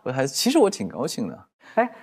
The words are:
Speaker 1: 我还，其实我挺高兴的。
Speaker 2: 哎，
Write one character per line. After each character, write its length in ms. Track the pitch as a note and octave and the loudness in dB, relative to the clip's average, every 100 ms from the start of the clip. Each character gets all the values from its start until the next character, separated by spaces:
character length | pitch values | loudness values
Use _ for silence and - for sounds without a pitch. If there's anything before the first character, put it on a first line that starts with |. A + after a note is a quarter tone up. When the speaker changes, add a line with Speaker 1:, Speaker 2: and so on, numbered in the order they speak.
Speaker 1:
我 60 | - | -6
还， 160 | C3 C3+ | -2 -2
其 240 | - A#3 | 0 2
实 60 | D4+ | 4
我 140 | G#3+ | 4
挺 180 | - G2 | 2 -8
高 180 | F#2 D3 | -6 -6
兴 220 | - G2 | -4 -8
的。 160 | - - _ - | -10 -20 _ -4
Speaker 2:
哎， 200 | - A#3+ - | 0 0 -4